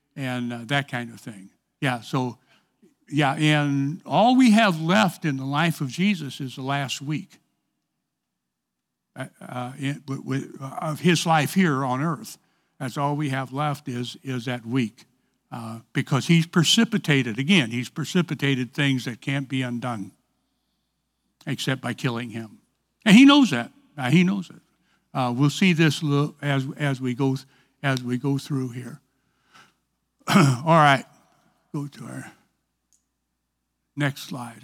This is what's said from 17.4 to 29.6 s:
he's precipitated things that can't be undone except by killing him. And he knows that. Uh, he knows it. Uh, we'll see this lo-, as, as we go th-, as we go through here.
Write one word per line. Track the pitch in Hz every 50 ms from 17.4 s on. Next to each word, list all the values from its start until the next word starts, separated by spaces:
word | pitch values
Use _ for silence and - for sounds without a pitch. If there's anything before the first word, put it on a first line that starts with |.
| 135 151 202 175 131 107
he's | 117 123 123 -
precipitated | - - 147 - - 185 165 - 151 120 143 139 139 127 127 117 -
things | - 143 139 135 127 113
that | 127 117 -
can't | - - 139 139 139 123
be | 139 131
undone | 131 123 120 120 110 123 113 104 98 98 - _ _ _ _ _ _ _ _ _ _ _ _ _ _ _ _ _ _ _ _ _ _ _ _ _ -
except | 156 135 - - - 135 127
by | - 123 117
killing | - - 131 117 117 123 117
him. | 104 113 113 107 - - _ _ _ _ _ _ _ _ -
And | 226 185
he | 233 277
knows | 277 285 294 269 190
that. | 147 120 117 - - _ _ _ _
Uh, | - 131 123
he | 139 180 180
knows | 180 196 202 175 -
it. | - - _ _ _ _ _ _ _ _ _ _ -
Uh, | - 127 123 120
we'll | 123 143 143
see | 139 - 196 185
this | 175 143 165 156 - -
lo-, | 160 147 143 143 147 143 - _
as, | - 143 139 135 131 139 156
as | - 147 143 135 123
we | 131 127 123
go | 117 139 135 131
th-, | 131 - _ _ _ _ _ _ _
as | - 139 131 127
we | 123 120 123 123
go | 135 139 139
through | 135 - - 147 135 131 123
here. | 117 123 123 117 - - _ _ _ _ _ _ _ _ _ _ _ -